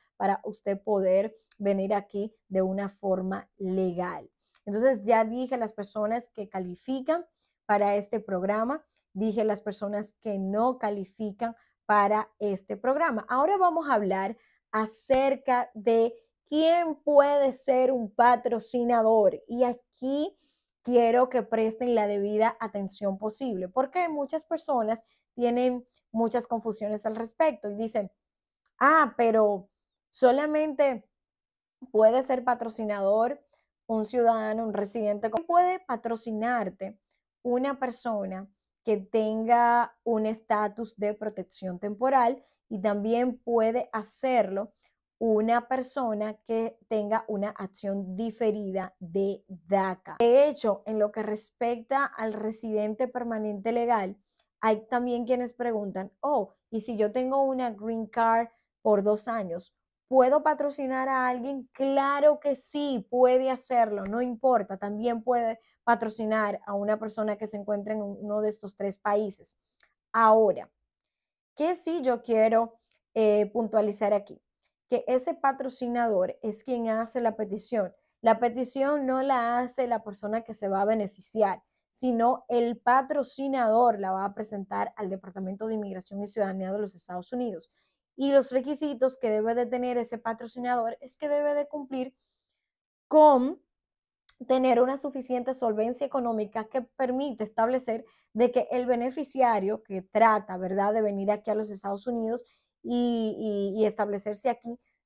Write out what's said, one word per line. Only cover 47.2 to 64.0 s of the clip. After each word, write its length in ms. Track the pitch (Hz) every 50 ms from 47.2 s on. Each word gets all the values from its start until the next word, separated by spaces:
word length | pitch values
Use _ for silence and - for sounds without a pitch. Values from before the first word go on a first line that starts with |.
| -
una 220 | - 220 196 202 208
acción 680 | 208 - 196 190 - - - 196 196 202 190 185 185
diferida 800 | 190 226 226 214 - 233 214 208 214 208 190 185 190 185 185 - -
de 460 | 185 165 165 196 196 196 196 - _
daca. 680 | - 190 165 _ 165 196 196 190 190 185 - _ - - -
De 300 | 233 233 247 277 285 302
hecho, 340 | 277 - - 214 196 - -
en 140 | 214 220 214
lo 120 | 208 208
que 120 | 214 220 208
respecta 840 | 208 214 214 - - _ - 240 233 240 233 233 - 269 277 277
al 280 | 262 - - 220 220 208
residente 720 | 208 214 214 220 - 233 220 214 214 214 214 214 214 247
permanente 640 | 247 247 254 240 233 226 214 214 214 208 196 196 233
legal, 460 | 240 240 233 240 233 214 190 185 208 - _ _ _ _ _ _ _ _
hay 260 | - 220 220 220 220
también 380 | - 254 240 247 247 240 240 240
quienes 280 | 226 254 247 247 240 -
preguntan, 580 | - 240 240 226 208 208 196 - 190 190 196 - _
"Oh, 320 | - 285 294 240 190 - _ _ _ _
¿y 120 | 220 220
si 140 | 220 247 233
yo 160 | 208 208 208
tengo 320 | 208 254 254 262 269 277 277
una 280 | 269 269 254 254 240
green 340 | 214 196 208 226 226 226 220
card 420 | 214 - 240 226 226 226 226 233 233 _ _ _ _ _ _
por 220 | - 220 208 202 196
dos 240 | 208 214 208 -
años, 480 | 247 226 226 190 175 165 185 - - _ _ _ _ _ _ _
puedo 360 | - 254 262 247 262 285 302 302
patrocinar 640 | 311 302 302 285 285 277 294 269 254 262 262 262 269
a 180 | 269 262 254
alguien?". 400 | 254 247 240 233 277 277 262 247 - -
Claro 640 | - 269 269 277 277 277 277 277 285 285 302 294 294
que 140 | - 285 262
sí, 540 | 262 - - - 294 294 285 262 226 - _
puede 400 | 247 247 254 247 254 254 262 262
hacerlo, 560 | 262 254 - - 254 240 226 214 208 196